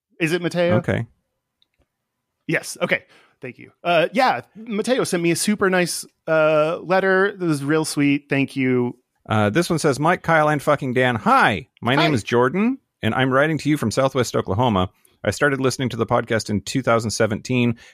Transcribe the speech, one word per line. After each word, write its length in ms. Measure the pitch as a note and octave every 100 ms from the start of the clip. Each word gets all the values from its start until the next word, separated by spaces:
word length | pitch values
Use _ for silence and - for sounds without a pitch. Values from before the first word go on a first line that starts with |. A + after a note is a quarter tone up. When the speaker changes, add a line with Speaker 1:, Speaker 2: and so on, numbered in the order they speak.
| _ -
Speaker 1:
Is 100 | D#3+
it 100 | F3
Mateo? 340 | E3+ E3+ F3 F3
Speaker 2:
Okay. 280 | - A2 A2+ _ _ _ _ _ _ _ _ _ _ _ _ _ -
Speaker 1:
Yes. 300 | D#3+ - -
Okay. 220 | E3+ F3+ - _ _ _
Thank 160 | B2+ A#2+
you. 140 | - _
Uh, 240 | F3 E3+ E3
yeah, 280 | G#3 B3+ B2+ - G3
Mateo 480 | A3+ G#3 G#3+ B3+
sent 180 | E3+ F3+
me 100 | E3+
a 40 | E3
super 340 | - G#3 G3
nice, 360 | F#3 F3 - - _ -
uh, 500 | D#3+ D#3 D#3 D3+ F3
letter. 440 | - F#3 F#3+ F#3+ G3
It 140 | G3+
was 240 | F3 D3
real 200 | C#3 D#3
sweet. 440 | D#3 - C#3+ C#3+ -
Thank 260 | C#3 C3 C#3
you. 420 | C3 B2 B2 - _ _ -
Speaker 2:
Uh, 220 | G#2+ G#2
this 200 | C#3+ E3+
one 100 | E3
says, 200 | D#3+ B2+
"Mike, 240 | D#3 F3+
Kyle, 240 | - D#3+ D3+
and 120 | D3
fucking 320 | - C#3+ C3+
Dan. 220 | B2 B2+ A#2
Hi, 520 | G#3 C4 F3+ F#2+ - _
my 140 | A2+ C#3+
name 160 | E3
Speaker 1:
Hi. 40 | C3+
Speaker 2:
is 80 |
Jordan, 540 | - A#2+ B2+ F3 A3+ C4+ _ _
and 120 | A2
I'm 180 | A2 C3
writing 260 | C3 D#3 D3+
to 100 | D3
you 60 | D3+
from 140 | A2+
Southwest 440 | A#2 C3+ C3+ A#2 B2
Oklahoma. 560 | A2+ F#2+ B2+ F#2+ F#2 _ _ _ -
I 60 |
started 280 | - D3 C3+
listening 300 | C3 - B2+
to 80 | A#2
the 80 | A2
podcast 440 | A#2+ A#2+ A2+ -
in 120 | G#2
two 200 | - C#3
thousand 300 | A#2+ A#2 A2
seventeen 680 | - A2 G#2+ - B2+ A#2+ A#2 -